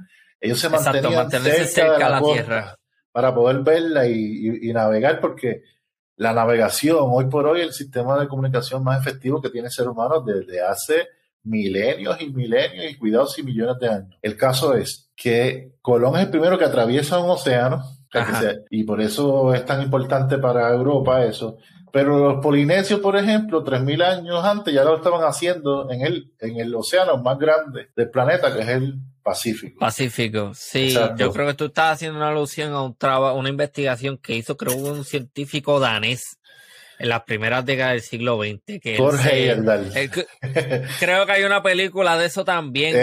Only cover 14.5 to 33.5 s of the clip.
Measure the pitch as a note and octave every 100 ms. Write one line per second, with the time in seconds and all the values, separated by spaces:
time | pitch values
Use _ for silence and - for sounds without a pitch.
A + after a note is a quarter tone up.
14.5 | C3 D3+ C3 C3 - _ - B2 A#2 B2+
15.5 | - - _ - A#2+ B2 D#3+ G3 E3 E3+
16.5 | F#3 D3+ C3 A2+ C3 C#3+ F3 F3 F3+ -
17.5 | B2 B2+ C3 - - _ A#2+ A2 A2+ A2
18.5 | - - A2 G#2+ G#2 G#2+ B2 C#3+ C#3 C3
19.5 | B2+ - C#3 C3+ C3+ C3 C3+ C3 C3+ B2+
20.5 | A#2+ A#2+ B2 C3 C#3+ C3+ C3 A#2 G#2+ A2+
21.5 | - _ - - C#3 C#3 C#3+ C#3+ C3+ D3
22.5 | C#3+ C#3+ F#3 F#3+ G#3 G3 G3 G3+ G#3+ G#3+
23.5 | D#3+ - B2+ C3 D#3 F3 F#3 E3+ F3 F#3+
24.5 | G#3 F#3+ C#3 D3 D#3+ E3+ E3+ D#3 - E3+
25.5 | F3 C#3+ C#3 C3+ B2 D3 A2+ - - A2+
26.5 | A#2 A#2 A#2 G#2+ F3+ F#3 C3+ B2 C#3 D3+
27.5 | D#3 D3+ B2+ - - A#2 B2+ B2+ F3 C#3
28.5 | B2+ A2+ B2+ C3+ - - _ - F#2 A#2+
29.5 | G#2+ F2+ - A2+ - B2+ A#2+ A#2 G#2+ G2+
30.5 | - - C3+ C3 B2+ A2+ A2+ B2+ G#2+ C#3+
31.5 | C#3 D3+ D3+ D#3+ D3+ D#3+ D3+ D3+ D3+ D3
32.5 | - D3+ C#3+ C3 A2+ C#3 C3 C3+ C3+ C3+